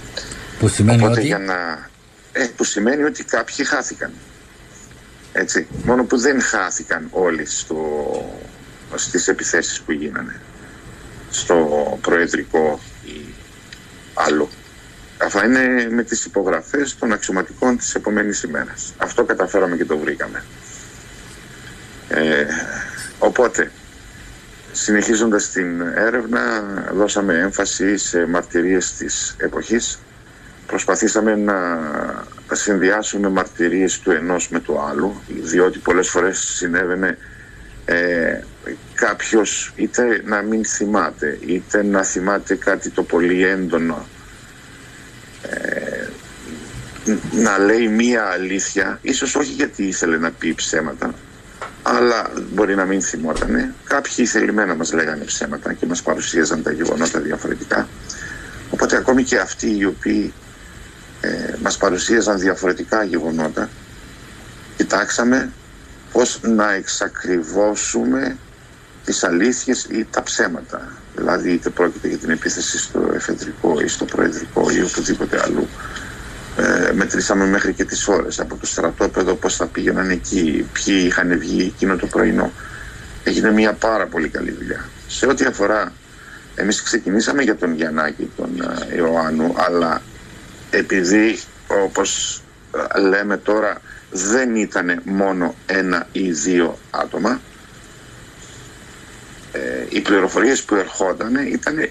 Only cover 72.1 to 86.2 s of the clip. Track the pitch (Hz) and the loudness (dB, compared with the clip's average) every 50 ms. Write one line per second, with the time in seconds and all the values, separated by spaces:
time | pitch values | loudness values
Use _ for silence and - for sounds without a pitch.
72.1 | 82 80 - - 80 - - - - - - - - - - - - - - 50 | -4 -2 0 -2 -2 0 0 -2 -2 -2 -4 -4 -2 -4 -4 -2 -2 0 0 0
73.1 | - - - - - - - - - - - 87 80 - - - - - - - | 0 -2 -2 -4 -4 -4 -6 -10 -6 0 2 2 2 2 2 0 0 -2 -4 -4
74.1 | - - - 85 - - - - - - - - - - 90 90 - - - - | 0 0 0 0 0 -2 -8 -4 0 0 2 2 2 2 0 0 -2 -2 -2 -2
75.1 | - - - - - - - - - - - - - - - - - - - - | -2 -2 -2 -2 0 0 0 0 0 0 -2 -2 -6 -12 -14 -12 -12 -12 -12 -12
76.1 | - - - - - - - - - - 95 95 92 90 90 85 82 92 98 - | -12 -14 -14 -14 -14 -14 -14 -8 -2 0 2 2 4 4 2 2 2 2 2 2
77.1 | - 95 92 - 104 98 98 95 98 98 - 95 90 - 92 - - - - - | 0 -2 0 2 4 4 4 4 4 2 2 0 0 0 -2 -2 -2 -2 2 2
78.1 | 98 82 - - - - - - - - - - - - 85 82 82 - 101 90 | 2 2 2 0 -4 -4 -6 -6 -6 -8 -6 -4 -2 0 0 0 2 2 0 2
79.1 | - 90 92 92 92 87 - 92 - - 85 - - - - - 92 92 95 95 | 2 2 2 2 0 0 0 -2 0 -2 -4 -2 -2 0 0 2 2 2 2 0
80.1 | 92 85 - - - 95 85 78 73 82 82 - - - - - 101 95 90 87 | 0 -2 -2 -2 0 2 2 2 2 0 -2 -2 -4 -4 0 2 4 4 4 4
81.1 | 90 95 90 87 87 78 - - 92 - - - - - - 98 95 87 - - | 2 2 2 2 2 0 0 0 0 2 0 0 0 0 2 2 2 2 0 0
82.1 | - - 90 - - 98 90 - - - - - - - - - - - - - | 2 4 4 4 4 2 2 0 -2 -8 -14 -14 -14 -14 -14 -14 -14 -14 -14 -14
83.1 | - - - 92 95 - 95 110 107 107 110 107 104 - - 113 113 104 92 82 | -14 -4 -2 0 2 4 4 6 6 6 6 4 4 2 2 2 2 2 0 0
84.1 | 82 85 80 73 - - - - - - - - - - - - - - - - | -2 -2 -2 -2 -2 -4 -4 -4 -4 -6 -6 -6 -6 -6 -8 -12 -14 -18 -14 -10
85.1 | - - - 127 139 131 135 127 110 - 101 101 107 107 95 - - - - - | -4 0 2 2 4 4 2 0 2 2 2 2 4 2 0 -2 -6 -12 -20 -20
86.1 | - - | -20 -20